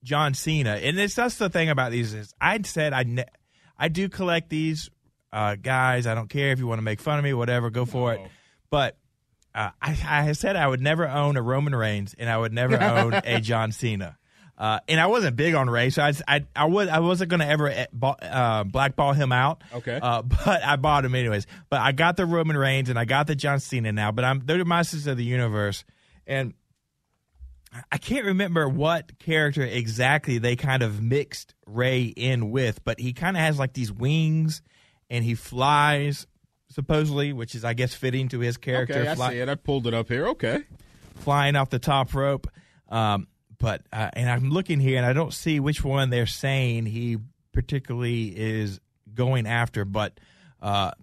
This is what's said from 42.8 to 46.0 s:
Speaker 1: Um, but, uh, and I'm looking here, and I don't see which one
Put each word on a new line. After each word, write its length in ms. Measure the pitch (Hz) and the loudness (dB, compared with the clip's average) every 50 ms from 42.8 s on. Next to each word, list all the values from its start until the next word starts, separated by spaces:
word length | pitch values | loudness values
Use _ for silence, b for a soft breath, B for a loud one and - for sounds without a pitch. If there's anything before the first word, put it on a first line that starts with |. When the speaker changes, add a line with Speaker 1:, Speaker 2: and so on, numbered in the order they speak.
| b - | b -6
Speaker 1:
Um, 380 | 110 113 110 107 104 98 90 - _ _ _ _ - - | -2 0 0 2 0 0 -4 -8 _ _ _ _ -8 -4
but, 240 | - 113 98 - - - | -2 -2 -2 -4 -8 -10
uh, 180 | - 113 110 - - | -6 -4 -4 -4 -2
and 140 | - 120 123 | -2 0 0
I'm 200 | 120 123 127 135 | 0 0 0 0
looking 300 | 147 185 190 - 170 143 | 0 0 0 0 2 2
here, 160 | 135 131 131 | 4 4 4
and 80 | 127 123 | 4 4
I 60 | 123 | 4
don't 200 | 131 143 165 - - | 4 2 0 -2 -4
see 260 | - - 165 156 147 | -4 -2 0 2 2
which 240 | 135 147 147 - - | 2 0 0 0 0
one 240 | 135 135 139 | 0 0 2